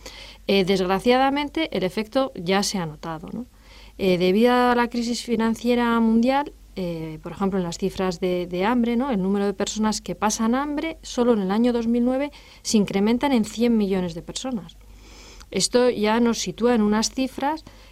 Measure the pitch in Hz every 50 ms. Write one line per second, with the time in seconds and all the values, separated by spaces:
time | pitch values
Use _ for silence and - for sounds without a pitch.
0 | - - - - - - - - - - 196 196 190 170 202 185 190 180 190 190
1 | 185 247 247 254 269 277 277 285 294 285 - 320 320 - - 196 180 180 - 220
2 | 214 214 - 262 269 - - - 175 170 190 196 202 - - 196 170 156 151 151
3 | - 170 160 156 180 180 - 226 247 - - - - - - - - - - -
4 | 196 185 185 170 180 185 185 214 233 247 247 247 247 247 240 240 240 233 - 240
5 | 233 233 240 226 - - 240 214 226 226 220 226 - 240 240 240 240 233 233 233
6 | 226 226 220 226 233 254 269 277 294 - - - - - - - 185 175 170 160
7 | 160 160 156 156 - 170 160 - 196 196 190 190 180 170 170 - 202 185 185 -
8 | 190 185 180 180 190 180 180 180 180 175 180 180 190 214 254 247 233 233 240 233
9 | 262 285 247 196 180 190 202 202 202 202 202 - 202 - - 214 214 214 208 214
10 | - - 175 - 202 214 220 - 226 226 240 262 285 302 294 294 311 330 320 -
11 | - - - - 240 240 240 214 190 185 196 220 240 247 233 240 226 226 233 240
12 | 240 247 254 262 285 294 - - - - - - - - - 220 196 - - 196
13 | 202 214 233 247 - 285 269 233 208 - - 214 233 240 233 214 208 190 196 185
14 | 180 175 160 170 160 - 170 - - 262 262 202 170 170 - - - - - -
15 | - - - - - - - - - - - 196 175 - - 247 247 247 - -
16 | 208 214 214 233 240 233 226 - - 190 165 - 220 240 247 226 208 208 208 220
17 | 220 - - - 262 262 - - 269 277 320 320 - - - - - -